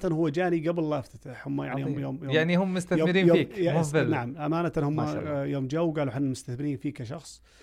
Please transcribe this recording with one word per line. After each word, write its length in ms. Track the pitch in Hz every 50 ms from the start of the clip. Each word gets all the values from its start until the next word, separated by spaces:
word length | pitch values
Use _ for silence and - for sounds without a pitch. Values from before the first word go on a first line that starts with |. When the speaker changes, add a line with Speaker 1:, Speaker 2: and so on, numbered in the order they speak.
| -
Speaker 1:
هو 240 | 185 160 156 170 156
جاني 400 | 139 170 185 180 175 165 151 165
قبل 200 | 170 175 160 151
لا 100 | 151 143
افتتح. 480 | 120 - - - - - 123 - - 139
هم 160 | 139 139 143
يعني 200 | 139 135 139 139
هم 40 | 139
Speaker 2:
عظيم. 120 | 139 143
Speaker 1:
يوم، 240 | 139 135 131 135 135
يوم 80 | 135
Speaker 2:
يعني 240 | 139 156 160 170 175
هم 180 | 175 196 190 180
مستثمرين 540 | 185 175 - 180 160 160 175 175 190 185 170
Speaker 1:
يوم، 100 | 170 180
Speaker 2:
فيك، 200 | 147 - - -
Speaker 1:
يا 160 | 175 170 147
Speaker 2:
مو 80 | 165
Speaker 1:
است-، 120 | 165 151 147
Speaker 2:
بال- 160 | 160 135 -
Speaker 1:
نعم، 280 | - 139 120 120 135 -
أمانة 340 | 147 151 160 165 175 165 - 160
هم، 180 | 147 143 151
Speaker 2:
ما 100 | 151 151
شاء 140 | 151 151 151
الله. 120 | - 151
Speaker 1:
آه، 140 | 147 143 139
يوم 220 | 143 139 139 131 127
جو 260 | 143 160 170 170 151
قالوا: 200 | 156 147 135 113
"حنا 160 | 135 143 135
مستثمرين 480 | 131 - - - 123 123 143 147 143 120
فيك 220 | - 147 135 -
يا 60 | 127
شخص." 360 | 110 135 170 - - - - - - _ -